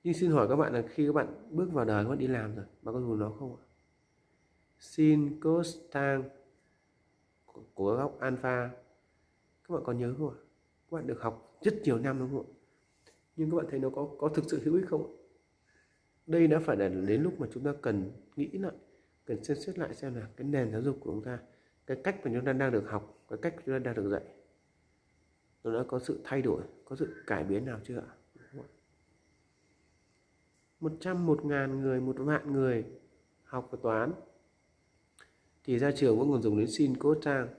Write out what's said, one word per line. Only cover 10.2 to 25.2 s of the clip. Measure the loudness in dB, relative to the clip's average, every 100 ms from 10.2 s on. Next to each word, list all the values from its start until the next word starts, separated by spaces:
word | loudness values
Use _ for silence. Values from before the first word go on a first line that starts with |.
| -6
ạ? | -8 -20 _ _ _ -10
Các | -8
bạn | -6
được | -4
học | -4 -6 -14 -2
rất | -2 0
nhiều | 0 2
năm | 0 -2
đúng | -4
không | -6 -8
ạ? | -16 _ _ _ _ _ _ _ -4
Nhưng | -2
các | 0
bạn | -2
thấy | -2
nó | -2
có, | -2 -6 -2
có | 0
thực | 0 0
sự | 0
hữu | 2
ích | 2 2
không | -2
ạ? | -2 -12 -20 _ _ _ _ _ _ _ _ _ 0
Đây | 6 8
đã | 6
phải | 4 2
là | 2
đến | 2 2 2
lúc | 2 -2
mà | -6
chúng | -4
ta | -4 -2
cần | 0 0 -2 -8 -10 -6
nghĩ | -4
lại, | -4 -6 -8 -18 _ _ _
cần | -6 -4
xem | -2 -4
xét | -4 -6
lại | -6
xem | -6 -8
là | -8 -10 -8
cái | -2
nền | 0 0
giáo | 0
dục | -2 -4
của | -6
chúng | -6
ta, | -6 -10 -14 _ _ _ -6
cái | -4
cách | -2 -2
mà | -2
chúng | 0
ta | 0
đang | 2 2
được | 2 0
học, | -6 -8 -18 -12
cái | -6
cách | -6 -6 -4
chúng |
ta | -2
đang | -2
được | -2 -2
dạy, | -2 -6 -20 _ _ _ _ _ _ _ _